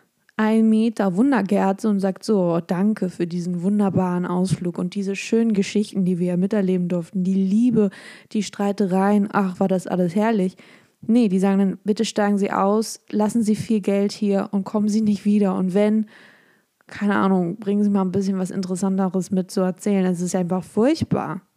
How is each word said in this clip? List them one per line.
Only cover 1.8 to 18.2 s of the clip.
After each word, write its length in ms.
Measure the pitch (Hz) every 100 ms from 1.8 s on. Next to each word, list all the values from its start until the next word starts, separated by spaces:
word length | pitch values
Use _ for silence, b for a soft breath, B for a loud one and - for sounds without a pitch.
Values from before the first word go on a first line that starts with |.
| 220
und 120 | 196
sagt 240 | 190 185
so: 160 | - 208
„Oh, 200 | 175 170
danke 500 | 165 180 208 214 185
für 160 | - 170
diesen 360 | 175 175 175
wunderbaren 640 | 185 208 196 185 185 180 175
Ausflug 520 | 180 185 - 175 170
und 160 | 180
diese 200 | 202 196
schönen 380 | 196 - 226 226
Geschichten, 520 | 196 190 208 208 -
die 140 | 180 175
wir 180 | 180 175
miterleben 520 | 190 214 185 185 175
durften. 340 | 180 165 190
Die 120 | 185
Liebe, 560 | 190 190 208 247 226 202 B B B B
die 100 | 220
Streitereien, 840 | 190 - 202 202 196 190 196 208 202
ach, 280 | 202 190 180
war 80 | 196
das 180 | 185 -
alles 280 | 180 175
herrlich.“ 420 | 196 214 220 185 - B B B B
Nee, 260 | - 240 214
die 100 | 185
sagen 200 | 196 196
dann: 200 | 196 180
„Bitte 200 | 196 208
steigen 340 | 214 - 202 202
Sie 120 | 196
aus, 500 | - 196 214 214 - _
lassen 320 | 214 214 233
Sie 140 | 214 208
viel 240 | - 214
Geld 320 | 190 196 202
hier 360 | - 202 196 208
und 120 | 202
kommen 240 | 190 214 208
Sie 140 | 214
nicht 220 | 214 202
wieder. 300 | 208 208 196
Und 200 | 190 185
wenn, 320 | 196 208 220 214 B B B B B B _ -
keine 300 | - 208 196
Ahnung, 400 | 190 185 170 214
bringen 280 | 202 202
Sie 60 | 208
mal 120 | 202
ein 100 | 185
bisschen 260 | 196